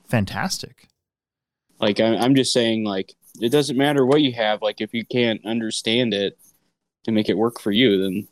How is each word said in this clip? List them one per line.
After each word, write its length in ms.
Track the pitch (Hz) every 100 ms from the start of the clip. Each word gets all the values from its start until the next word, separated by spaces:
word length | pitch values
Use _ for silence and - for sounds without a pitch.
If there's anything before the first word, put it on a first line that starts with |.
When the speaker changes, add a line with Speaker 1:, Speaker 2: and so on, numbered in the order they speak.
| -
Speaker 1:
fantastic. 800 | 117 98 101 175 - - - _ _ _ _ _ _ _ _ _ _
Speaker 2:
like, 200 | 107 104
I'm, 160 | 110 107
I'm 200 | 120 135
just 180 | 123
saying, 300 | 127 113 110
like, 300 | 107 98 98 _ _ -
it 80 | 117
doesn't 280 | 143 139 127
matter 280 | 143 143 127
what 160 | 147
you 100 | 139
have. 280 | 120 107 107
Like, 180 | 107 104
if 140 | 110
you 120 | 117 104
can't 380 | 123 117 110 98
understand 680 | 117 110 - 113 117 120
it 240 | 101 98 - _ _ _ _ _ _ -
to 60 |
make 180 | 107 107
it 80 | 90
work 220 | 117 117
for 120 | 107
you, 300 | 104 127 98
then, 240 | 95 95 101